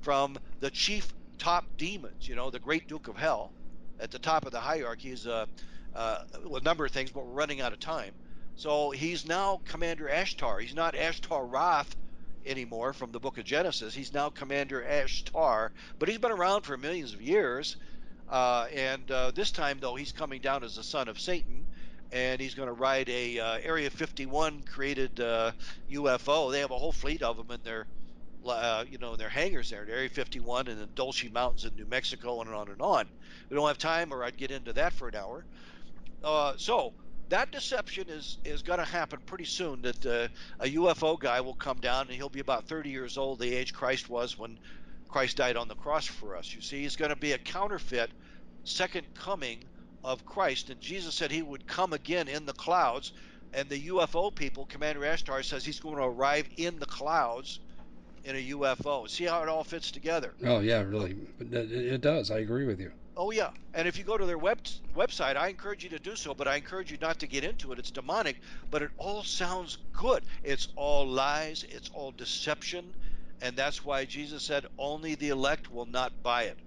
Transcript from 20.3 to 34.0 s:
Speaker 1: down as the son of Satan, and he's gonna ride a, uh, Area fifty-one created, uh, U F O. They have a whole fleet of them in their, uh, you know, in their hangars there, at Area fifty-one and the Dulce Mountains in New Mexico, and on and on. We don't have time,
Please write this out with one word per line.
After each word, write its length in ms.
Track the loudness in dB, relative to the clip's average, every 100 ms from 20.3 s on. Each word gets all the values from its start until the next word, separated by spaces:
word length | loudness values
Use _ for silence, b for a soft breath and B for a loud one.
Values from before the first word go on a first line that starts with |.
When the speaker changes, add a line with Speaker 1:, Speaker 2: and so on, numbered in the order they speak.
| -2
Speaker 1:
down 240 | 0 0
as 120 | -2 -8
the 60 |
son 260 | -4 -2 -2
of 100 | -2
Satan, 460 | 0 2 6 6 4 B B B -6
and 320 | 0 0 0
he's 120 | -2
gonna 200 | -4 -4
ride 340 | 2 4 4 2
a, 300 | 0 0 0
uh, 200 | 0 0
Area 260 | 0 0 0
fifty-one 760 | -2 -4 -2 0 4 4 2
created, 540 | -4 -2 0 2 2 2
uh, 340 | 2 4 2 0 B B -2
U 220 | 2 4
F 180 | 4 4
O. 220 | 4 4
They 100 | 2
have 120 | 0
a 60 | 2
whole 140 | 4
fleet 300 | 4 4 2
of 160 | 0 0
them 120 | -4
in 120 | -4
their, 240 | -4 -4 -4 -2 B B -8 -6 -2
uh, 380 | 0 2 2 -2
you 80 | -6
know, 160 | 0
in 40 | 0
their 120 | 2
hangars 400 | 2 4 6 4
there, 140 | 0
at 40 | -4
Area 220 | -2 -2
fifty-one 580 | -2 -2 0 2 2 0
and 100 | -4
the 80 | -6
Dulce 380 | -2 -2 0 -2
Mountains 340 | 0 4 4
in 100 | 4
New 120 | 0 0
Mexico, 560 | 0 0 -4 -4 -4
and 80 | -4
on 180 | -6 -6
and 140 | -2
on. 260 | 4 4 2 -6 B B B
We 80 | 2
don't 100 | 2
have 120 | 2
time, 340 | 2 2